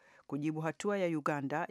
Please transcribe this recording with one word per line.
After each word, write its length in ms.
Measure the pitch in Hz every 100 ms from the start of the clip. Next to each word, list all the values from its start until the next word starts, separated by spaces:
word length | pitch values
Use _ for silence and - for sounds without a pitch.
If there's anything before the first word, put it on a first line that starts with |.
| - - -
kujibu 340 | 143 151 156
hatua 360 | 160 156 208 202
ya 200 | 180 156
Uganda 500 | 147 147 135 147 175